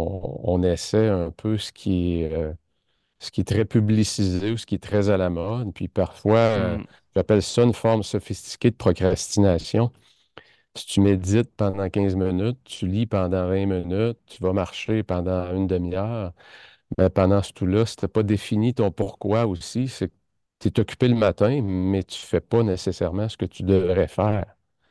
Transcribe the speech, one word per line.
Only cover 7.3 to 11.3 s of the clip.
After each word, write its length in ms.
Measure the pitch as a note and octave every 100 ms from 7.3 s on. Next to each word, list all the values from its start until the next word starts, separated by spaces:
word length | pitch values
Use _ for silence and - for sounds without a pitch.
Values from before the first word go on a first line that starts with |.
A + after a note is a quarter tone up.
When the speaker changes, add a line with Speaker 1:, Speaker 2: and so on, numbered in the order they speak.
| G#2+
Speaker 1:
ça 200 | - -
une 100 | A#2+
forme 280 | A2 A2+ A2+
sophistiquée 680 | G2+ G#2 - - - - B2
de 40 | -
procrastination. 1160 | - F2 F#2 F2 - - G2+ E2 - G#2+ A#2+ - _ _ _ - _ _ _ -
Si 100 | -
tu 140 | -
médites 500 | G2 G2 F#2